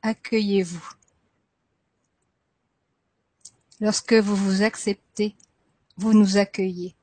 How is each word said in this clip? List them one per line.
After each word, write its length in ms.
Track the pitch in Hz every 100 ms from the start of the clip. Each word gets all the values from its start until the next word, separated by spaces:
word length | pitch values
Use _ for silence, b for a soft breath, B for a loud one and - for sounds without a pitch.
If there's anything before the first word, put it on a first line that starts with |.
accueillez-vous. 880 | 220 220 - 226 208 196 180 170 - - _ _ _ _ _ _ _ _ _ _ _ _ _ _ _ _ _ _ _ _ _ _ _ _ - _ _ _
Lorsque 340 | 214 208 -
vous 220 | 226 202 202
vous 260 | 196 190
acceptez, 760 | 214 - - 202 _ - 208 - _ _ _ _ _ -
vous 160 | 214
nous 240 | 214 202 196
accueillez. 600 | 196 - 190 175 180 _